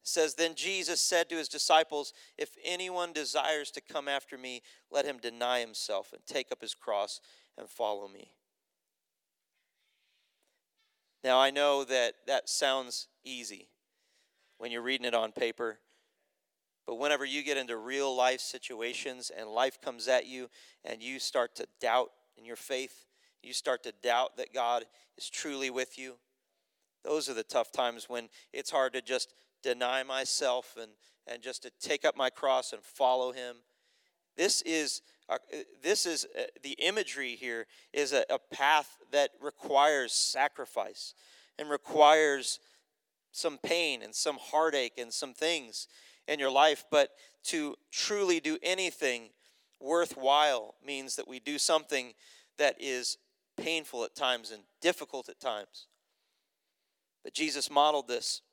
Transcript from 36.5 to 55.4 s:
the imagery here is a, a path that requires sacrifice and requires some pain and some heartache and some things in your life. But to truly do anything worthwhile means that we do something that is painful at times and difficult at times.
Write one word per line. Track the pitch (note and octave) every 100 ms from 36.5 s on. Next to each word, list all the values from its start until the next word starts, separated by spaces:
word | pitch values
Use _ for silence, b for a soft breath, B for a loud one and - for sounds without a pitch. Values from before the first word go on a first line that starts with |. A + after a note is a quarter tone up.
| -
the | C#3 -
imagery | E3 G#3 G3 C#3+ B2+ A#2
here | B2+ A#2 A2 b b
is | - C#3
a, | C#3 -
a | C3+
path | _ - C#3 D3+ C#3+ - -
that | C#3 D3 _
requires | C#3+ - D3+ C#3+ D3 C#3+ A#2+
sacrifice | - - C3 C#3+ - B2+ - G2+ G#2 - - b b b -
and | D3+
requires | D3 - D3+ D3 D#3 D#3 C#3 B2 - b b b _ _ _ _
some | - E3+ C#3+
pain | - E3+ E3 B2+
and | G#2+ -
some | D#3+ C3+
heartache | - D3+ D#3+ C#3+ A#2+ -
and | A#2
some | - C3+
things | B2 D#3 E3 A#2+ - - B B B -
in | D3
your | C3+
life. | C3+ D#3 C#3+ -
But | D3+ C#3 - B B -
to | E3 D3 - _
truly | - - G#3 F#3+ E3+
do | D3+ D#3
anything | E3+ F#3 F#3 - C#3 A#2+ A2 _ b b b _
worthwhile | C3+ E3 D#3+ - C3 C#3+ D3+ B2+ G#2+ -
means | C3+ C3+ C3+ -
that | -
we | B2+
do | C#3+ C#3+
something | - D#3+ D3+ C#3+ B2 - B B B -
that | D3 -
is | C3+ B2+ A#2+ - _ _ _ -
painful | D#3+ E3 D3 B2
at | A#2 -
times | C3+ A#2+ A2+
and | A2 F#2+ _
difficult | E3+ F3 D3 C3+ A#2+
at |
times. | -